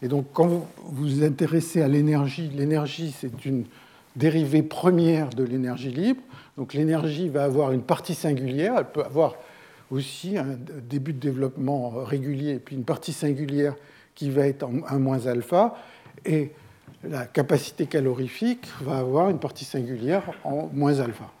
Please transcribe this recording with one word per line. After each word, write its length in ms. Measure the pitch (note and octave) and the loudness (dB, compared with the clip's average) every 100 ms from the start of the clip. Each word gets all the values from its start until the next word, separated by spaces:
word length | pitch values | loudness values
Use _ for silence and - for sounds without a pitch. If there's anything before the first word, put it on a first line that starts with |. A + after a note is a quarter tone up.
Et 60 | B2+ | -2
donc 180 | C#3+ C#3 | -2 0
quand 140 | - E3+ | 2 4
vous 200 | E3+ D#3+ - | 2 -4 -14
vous 380 | - C#3 D3 C#3 | -10 -4 0 4
intéressez 580 | D3+ C#3 D#3+ E3 D#3+ E3+ | 2 2 2 2 2 2
à 80 | C#3 | 4
l'énergie, 600 | D3 D3+ D3+ C#3 D#3 D#3+ | 4 4 4 2 -2 -6
l'énergie 640 | C#3 C#3+ D#3 C#3+ D3 D#3+ C3+ | -2 0 0 0 -4 -8 -6
c'est 280 | C3 A2+ | -10 -6
une 200 | C3+ C3 A2 - - - _ B2 | -2 -2 -4 -12 -20 -20 _ 2
dérivée 460 | D#3 D#3+ C#3+ D#3 | 4 4 4 4
première 680 | D#3 - F3+ F3 E3 D#3+ C#3+ | 2 2 4 6 6 4 2
de 140 | B2 | -2
l'énergie 460 | B2 C3 B2 B2 C3+ | -2 0 -2 -4 -6
libre, 300 | B2+ G#3+ C4 - - - - | -2 0 0 -6 -20 -16 -10
donc 160 | B2+ | -6
l'énergie 560 | C#3 D#3 D#3+ D#3 D3 F3+ | -2 0 0 0 -2 -2
va 140 | C#3 | 0
avoir 280 | C#3+ C3 C#3 | 2 2 2
une 80 | C3 | 0
partie 340 | - E3 - | 0 0 -2
singulière, 600 | E3 D#3+ C3+ C3 C3+ F#3+ A#3+ | -2 0 0 -2 0 0 0
elle 140 | - | 0
peut 140 | D3+ | -2
avoir 320 | - C#3 D3 - - - - - - | 0 2 2 0 -16 -20 -20 -20 -6
aussi 460 | C3 C3+ - F3+ G3+ | -6 -6 -8 -6 -4
un 220 | C3+ B2+ D3 D3+ | -4 -8 -12 -14
début 320 | A#2+ C#3+ C3+ | -8 -6 -4
de 60 | C3+ | -4
développement 680 | C#3+ C3 C3+ B2+ C3+ C#3+ B2 A#2 | -4 -2 -2 -2 -2 -2 -4 -6
régulier, 500 | A2+ C#3 C3+ C3+ D3 | -4 -4 -2 -4 -2
et 40 | B2+ | -4
puis 180 | - C3+ | -6 -8
une 80 | |
partie 300 | A#2+ D3 - | -4 -4 -6
singulière 600 | - D3+ C#3 D3 C#3+ C#3+ C#3 - - _ | -2 -2 0 0 0 0 -2 -14 -20 _
qui 140 | - C#3+ | -6 0
va 180 | C3+ C#3 | 2 2
être 180 | C#3 | 0
en 180 | C3+ B2+ - | -4 -4 -2
un 120 | C#3 | 0
moins 280 | C3+ C3 B2 | 2 2 0
alpha, 500 | A#2+ A#2 F3+ A3+ A#3 - - - - - | -2 2 4 4 0 -14 -20 -20 -10 0
et 240 | D#3 C#3 - - - - - D#3+ | 0 0 -8 -20 -20 -20 -14 -8
la 160 | C#3 | -6
capacité 640 | B2 - B2+ D3 - - C#3+ | -2 0 4 2 2 -4 -2
calorifique 800 | D#3 C3 B2 B2+ - A3+ B3 - - | 0 0 0 -4 -2 -2 -2 -6 -10
va 160 | C3+ C3+ | -4 -2
avoir 320 | B2+ C#3+ F#3+ | 2 4 4
une 80 | E3 | 2
partie 260 | - - | -4 -8
singulière 580 | C3+ C#3 A#2+ A#2+ B2 F#3+ F3 - | -8 -6 -4 -4 0 0 -2 -8
en 240 | - C#3+ D#3+ | -6 -4 -4
moins 260 | C3+ C#3+ C#3 | 0 2 2
alpha. 300 | A#2+ G#2 G#2 - | 0 -6 -14 -20